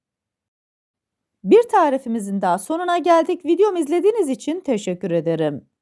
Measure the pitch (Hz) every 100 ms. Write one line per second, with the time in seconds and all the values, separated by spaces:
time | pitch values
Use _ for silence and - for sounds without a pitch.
0 | _ _ _ _ _ _ _ _ _ _
1 | _ _ _ _ 190 415 466 415 311 262
2 | 240 226 202 196 185 185 - 320 359 349
3 | 349 330 320 359 294 339 415 359 285 339
4 | 370 466 302 262 - 349 - 214 196 180
5 | 190 170 160 160 156 143 - _